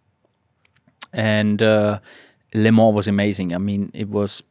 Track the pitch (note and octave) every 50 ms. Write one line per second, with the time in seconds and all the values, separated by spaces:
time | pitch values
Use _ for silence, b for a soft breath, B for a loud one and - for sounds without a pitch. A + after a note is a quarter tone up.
0 | _ _ _ _ _ _ _ _ _ _ _ _ _ _ _ _ _ _ _ _
1 | - - - A#2 A2 A2 G#2+ G#2+ G#2+ G#2 G#2 G2+ A2+ A2 G#2+ G#2 G#2 G#2 G#2 G2+
2 | B B B B B B B B B _ - A2 G#2+ A2+ A2+ A2 A2+ A2+ G#2 G#2
3 | G2+ A2 G2+ G2+ G2+ G#2 G2 G2 F#2 F2 E2+ F#2 G2 G#2 G2+ G2+ G2 - - -
4 | G#2+ G2+ G#2 G#2 G2+ G2 - - - _